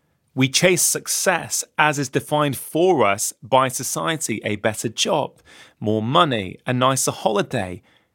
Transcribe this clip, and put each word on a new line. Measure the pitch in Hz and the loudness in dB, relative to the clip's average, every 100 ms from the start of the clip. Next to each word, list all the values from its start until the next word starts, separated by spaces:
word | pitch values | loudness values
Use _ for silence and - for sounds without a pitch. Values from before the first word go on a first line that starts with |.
| _ _ _ | _ _ _
We | 131 135 | 0 0
chase | - 180 175 | 4 4 4
success | - 151 - - 202 170 135 - - - | 2 -2 -4 -2 0 -2 -2 -6 -4 2
as | 151 143 | 2 2
is | 135 | -2
defined | 139 - 147 147 127 | -2 0 0 0 -2
for | - 156 180 160 101 | -4 2 2 4 2
us | 101 - - | 2 -4 -8
by | 107 131 131 | 2 4 4
society, | - 120 156 160 160 - 110 | 0 -6 -4 -4 -4 -4 -6
a | 110 104 | -4 -2
better | 113 107 120 | -2 -2 -6
job, | - - 170 - - _ - - _ | -4 -2 0 -2 -8 _ -20 -20 _
more | 107 107 | -2 0
money, | 110 160 165 117 92 - - | 2 2 2 0 -4 -8 -4
a | |
nicer | 127 131 131 - | 0 2 2 -2
holiday, | - - 202 - 123 92 90 - _ _ | -2 -2 -2 -2 -4 -4 -8 -16 _ _